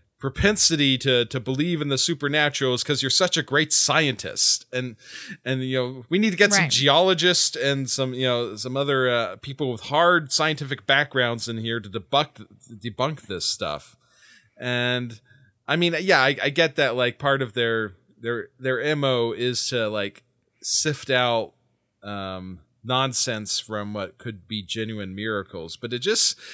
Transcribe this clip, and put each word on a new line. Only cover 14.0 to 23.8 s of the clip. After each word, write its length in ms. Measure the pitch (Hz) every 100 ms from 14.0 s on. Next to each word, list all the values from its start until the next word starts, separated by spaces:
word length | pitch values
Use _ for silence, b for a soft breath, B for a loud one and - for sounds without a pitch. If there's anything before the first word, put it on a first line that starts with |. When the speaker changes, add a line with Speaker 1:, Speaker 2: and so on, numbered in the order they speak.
| b b b b b -
Speaker 1:
And, 640 | 123 123 123 123 120 110 b b b _ -
I 80 | 156
mean, 180 | 175 165
yeah, 220 | 185 160
I, 160 | 131 143
I 60 | 127
get 260 | 143 165 -
that, 180 | 135 123
like, 240 | 123 -
part 220 | 143 135
of 100 | 123
their, 420 | 123 117 113 107 95 _ _
their, 300 | 113 117 95 _
their 220 | 131 127
M 240 | 143 151
O 300 | 139 127 117
is 340 | 110 123 120 -
to, 180 | 123 110
like, 340 | 107 101 - _ _ _ _
sift 480 | - - 156 143 -
out, 420 | 127 123 117 107 - _ _ _ _
um, 600 | 101 101 95 95 92 90 _ _ 113
nonsense 760 | 127 135 120 - 110 104 -
from 320 | - 107